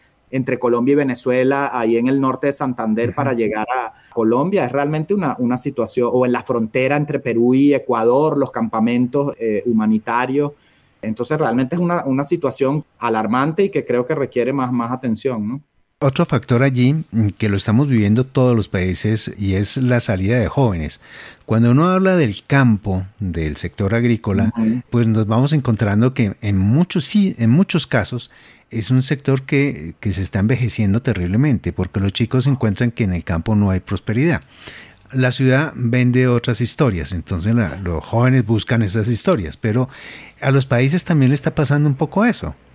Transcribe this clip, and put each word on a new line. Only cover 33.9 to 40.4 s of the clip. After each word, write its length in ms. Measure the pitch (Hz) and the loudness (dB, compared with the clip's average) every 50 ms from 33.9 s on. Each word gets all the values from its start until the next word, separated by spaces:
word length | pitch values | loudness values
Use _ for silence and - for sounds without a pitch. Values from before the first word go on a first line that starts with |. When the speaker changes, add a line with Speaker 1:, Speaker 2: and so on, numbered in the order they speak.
| 101 - - - 107 120 147 175 - 76 - _ - - - - - - - - - _ _ - | -6 -6 -4 -4 -2 0 0 0 0 -2 -4 _ -20 -20 -20 -20 -20 -20 -20 -20 -20 _ _ -6
Speaker 2:
La 200 | - 131 131 123 | -2 0 0 0
ciudad 420 | 123 - 131 131 127 139 160 156 - | 0 2 2 2 4 2 2 -2 -4
vende 520 | 123 123 117 123 127 123 123 123 127 127 123 | -4 -2 0 2 2 2 2 2 4 4 4
otras 340 | 123 117 - - 113 - | 2 2 0 0 -2 -2
historias, 520 | 123 113 - - 156 123 98 82 71 - 92 | -2 -4 -2 0 0 0 0 -2 -4 -6 -6
entonces 420 | 85 - - 98 82 85 110 113 | -6 -6 -4 -4 -2 0 0 2
la, 220 | 120 107 78 - 95 | 2 0 -2 -4 -6
los 280 | 95 87 82 78 - | -6 -4 -4 -4 -4
jóvenes 400 | - - 117 123 127 131 131 101 | -2 0 2 2 4 4 2 2
buscan 380 | 104 117 104 - - 127 113 110 | 2 0 0 0 0 0 0 0
esas 240 | 92 92 110 101 120 | 0 0 -2 0 0
historias, 500 | 120 - - 190 180 117 85 71 - - | -2 -2 0 0 0 0 0 -6 -8 -6
pero 320 | - 110 107 127 127 131 - - - - - - - - - | -2 -2 0 0 -2 -2 -6 -12 -20 -20 -20 -20 -20 -20 -12
a 120 | - | -6